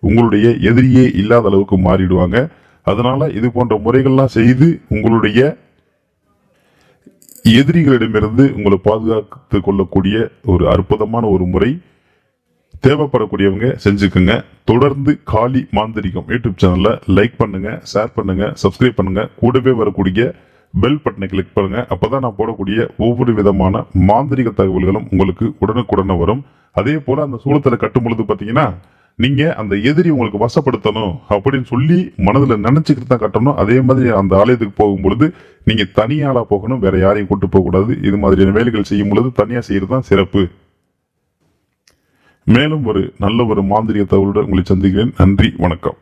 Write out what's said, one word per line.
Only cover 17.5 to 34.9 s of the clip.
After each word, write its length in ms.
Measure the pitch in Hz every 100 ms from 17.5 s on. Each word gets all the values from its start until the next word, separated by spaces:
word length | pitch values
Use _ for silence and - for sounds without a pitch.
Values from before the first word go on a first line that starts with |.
| 95 95 - -
ஷேர் 240 | 101 113 -
பண்ணுங்க, 280 | 98 92 101 -
சப்ஸ்கிரைப் 360 | 98 - 127 117
பண்ணுங்க. 220 | 98 95 110 -
கூடவே 320 | 117 123 127 123
வரக்கூடிய 420 | 107 95 95 95 120 - _ _ _
பெல் 280 | 85 107 147
பட்டனை 240 | - 98 98
கிளிக் 260 | 95 92 -
பண்ணுங்க. 240 | 98 101 123
அப்பதான் 300 | - 110 135 123
நான் 140 | 101
போடக்கூடிய 400 | 110 110 98 104 117 - 110
ஒவ்வொரு 280 | 120 127
விதமான 500 | 110 101 95 92 98 - 95 92
மாந்திரிக 420 | 107 139 127 117 101
தகவல்களும் 500 | 98 92 92 98 92
உங்களுக்கு 340 | 95 95 92 113 -
உடனுக்குடனே 560 | 101 110 117 98 95 90
வரும். 240 | 85 120 143 _ _ -
அதே 200 | 110 156 143
போல 180 | 123 151
அந்த 120 | 120
சூளத்துல 340 | - 147 135 120
கட்டும் 220 | 120 - 113
பொழுது 180 | 113 104
பாத்தீங்கன்னா 420 | 104 104 120 131 92 _ _ _ _
நீங்க 220 | 123 139 131 -
அந்த 180 | 107 98 110
எதிரி 200 | 147 175
உங்களுக்கு 280 | 143 110 101
வசப்படுத்தணும் 720 | 117 - 139 123 107 110 107 85 -
அப்படின்னு 380 | 104 104 135 120
சொல்லி 280 | 120 147 175 180 - 95
மனதுல 320 | 117 139 110 104
நினைச்சுக்கிட்டு 440 | 139 156 143 -
தான் 120 | 123
கட்டணும். 340 | 107 110 123 147
அதே 160 | 101 127 127
மாதிரி 220 | 131 123 110
அந்த 120 | 98 95
ஆலயத்துக்கு 360 | 107 123 107 -
போகும் 220 | 104